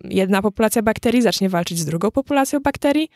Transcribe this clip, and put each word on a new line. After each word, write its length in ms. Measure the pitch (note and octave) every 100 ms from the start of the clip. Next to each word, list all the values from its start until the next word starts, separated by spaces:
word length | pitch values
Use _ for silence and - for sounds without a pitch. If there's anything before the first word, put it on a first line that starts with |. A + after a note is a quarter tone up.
jedna 380 | - F#3+ F#3+ G3
populacja 400 | G#3 G3+ A3 A#3
bakterii 400 | A3 - A#3+ A#3+
zacznie 260 | A3 - F#3+
walczyć 300 | F3 F3 E3+
z 60 |
drugą 260 | D3+ E3 G3
populacją 500 | - - C#4 C4+ D4
bakterii, 480 | C#4 - C#4+ D4 D#4